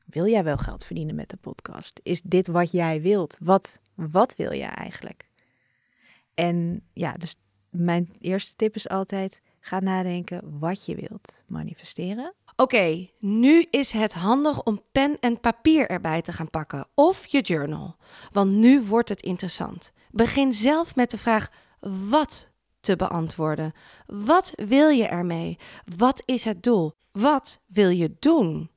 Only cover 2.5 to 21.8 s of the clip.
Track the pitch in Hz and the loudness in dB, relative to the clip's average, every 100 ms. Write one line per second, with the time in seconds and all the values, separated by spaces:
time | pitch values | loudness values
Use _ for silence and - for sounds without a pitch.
2.5 | 175 175 180 165 156 170 208 156 - 165 | 0 0 0 0 -2 0 0 -2 -4 2
3.5 | 190 - - _ - 156 175 180 - - | 2 2 -16 _ -10 -2 2 2 0 -6
4.5 | 139 - - - - - - - _ _ | -6 -8 -10 -14 -14 -16 -18 -20 _ _
5.5 | _ _ _ _ _ _ _ _ - 175 | _ _ _ _ _ _ _ _ -2 0
6.5 | 175 170 180 - - 156 - 165 - _ | 0 -2 -6 -10 -8 -6 -6 -12 -14 _
7.5 | _ _ 175 170 170 175 - 175 190 - | _ _ -2 0 0 -2 -6 -4 -4 -4
8.5 | - 220 214 - 190 190 196 190 - _ | -2 -2 -2 -6 -6 -4 -6 -8 -10 _
9.5 | _ - 190 190 185 185 175 175 180 156 | _ -8 -4 -2 -2 -2 -4 -8 -12 -12
10.5 | 147 160 196 - - - 202 - - - | -6 -6 -6 -8 -10 -12 -14 -18 -20 -12
11.5 | 165 156 160 - - 180 214 311 - _ | -10 -10 -12 -14 -10 -8 -8 -10 -14 _
12.5 | - 262 233 175 165 185 _ 196 220 254 | 0 2 2 2 -2 -6 _ -2 4 6
13.5 | 330 330 285 269 220 214 165 185 262 302 | 6 6 0 -2 -2 -2 -2 0 2 2
14.5 | 277 - 202 _ 269 285 294 240 233 262 | 0 -2 -4 _ 0 0 0 -2 0 -2
15.5 | - 311 320 240 185 160 160 - 165 156 | 2 4 4 4 -2 -2 -4 -4 -8 -6
16.5 | 160 151 139 - - 320 381 - 277 190 | -8 -8 -10 -4 4 4 4 -2 -2 0
17.5 | 160 147 156 147 - _ - - 202 196 | -2 -2 -6 -10 -16 _ -20 -4 0 2
18.5 | 202 233 277 208 226 233 202 - 180 180 | 6 8 6 4 0 0 -4 -6 -6 -6
19.5 | - 160 - - _ _ 202 233 269 269 | -6 -8 -10 -16 _ _ 0 2 2 2
20.5 | 208 240 311 330 - 247 220 233 220 190 | 2 2 2 0 0 -2 -2 0 0 -2
21.5 | _ _ _ | _ _ _